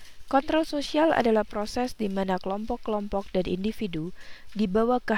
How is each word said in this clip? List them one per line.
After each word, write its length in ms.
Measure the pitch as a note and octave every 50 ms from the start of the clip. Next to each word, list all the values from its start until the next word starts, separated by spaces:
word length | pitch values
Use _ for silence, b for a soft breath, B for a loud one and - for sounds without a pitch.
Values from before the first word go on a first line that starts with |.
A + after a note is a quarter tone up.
| B B B B B -
Kontrol 320 | - C#4 - - D#4 D#4 D#4+
sosial 480 | - - D4 C4+ - - D4+ D#4 E4
adalah 320 | - - A#3 A#3 A3 G#3+ G#3
proses 560 | - - G#3+ G#3 A3 - B3 B3 B3+ - -
di 80 | A3
mana 320 | G3 F#3+ G3 G3 F#3+ F#3 F#3
kelompok-kelompok 920 | - F#3 F#3+ G#3 A3 A3+ A#3+ A#3+ - - G#3+ G#3 G#3 G3+ - G3 G3 - -
dan 160 | F#3 F3 F3+
individu 640 | F#3 F3+ F#3+ A3 G#3+ - A3 G3+ E3+ D#3+ D#3 F3+ B B B B B B B B -
dibawa 480 | G3 G#3+ G3 F3+ A3 A3+ A#3 B3 A3 -
ke 100 | - A3